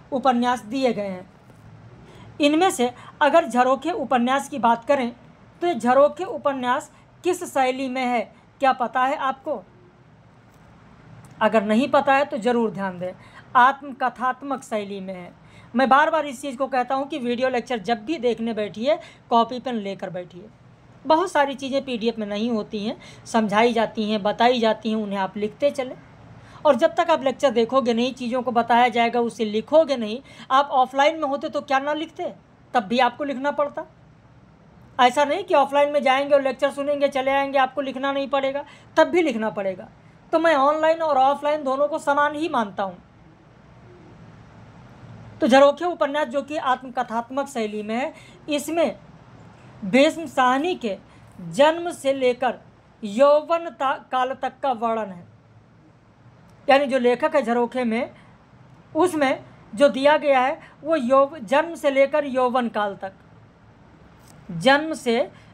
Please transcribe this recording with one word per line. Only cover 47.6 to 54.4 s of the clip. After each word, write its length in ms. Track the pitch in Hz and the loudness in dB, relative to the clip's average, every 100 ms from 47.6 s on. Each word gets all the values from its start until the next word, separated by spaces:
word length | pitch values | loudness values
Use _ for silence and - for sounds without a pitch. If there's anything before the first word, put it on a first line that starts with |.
| 214 208 | -6 -6
में 140 | 208 226 | -6 -6
है, 180 | 302 - - - - | -6 -10 -20 -18 -6
इसमें 500 | 294 - 339 277 - - - - - - - - - | -6 -4 -2 -2 -4 -18 -20 -20 -20 -20 -20 -20 -12
भीष्म 420 | 190 247 302 302 311 | 0 4 4 2 -6
साहनी 480 | - 254 269 339 | 0 2 2 -2
के 220 | 359 233 190 - - - - | -4 -6 -8 -12 -20 -20 -18
जन्म 500 | 170 170 294 339 349 | -6 4 4 4 -6
से 220 | - 269 | -6 -4
लेकर 460 | 269 254 240 247 214 - _ _ - | 0 0 0 -2 -4 -14 _ _ -14
यौवन 540 | 208 208 285 294 302 339 | -6 4 6 4 2 -4
ता-, 520 | 339 233 269 285 - | -4 -4 -4 -4 -4
काल 200 | 262 254 | -2 -2
तक 200 | 262 | -4